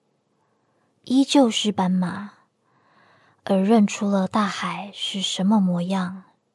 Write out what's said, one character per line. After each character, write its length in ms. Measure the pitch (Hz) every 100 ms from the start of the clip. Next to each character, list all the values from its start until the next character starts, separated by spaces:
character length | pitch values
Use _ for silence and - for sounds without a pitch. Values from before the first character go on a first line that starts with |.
| _ _ _ _ _ _ _ _ _ _
依 200 | - 254
旧 280 | 269 285 247
是 200 | - 208
斑 200 | 190 180
马， 400 | 185 175 190 208 - _ _ _ _ _ _ _ _ _ _
而 140 | - 196
认 280 | 190 233 202
出 240 | - 202
了 180 | 202 190
大 200 | 220 202
海 420 | - 180 170 202
是 300 | - - 202
什 240 | 190 - 190
么 140 | 220
模 240 | 185 175
样。 400 | 175 190 180 190 - _ _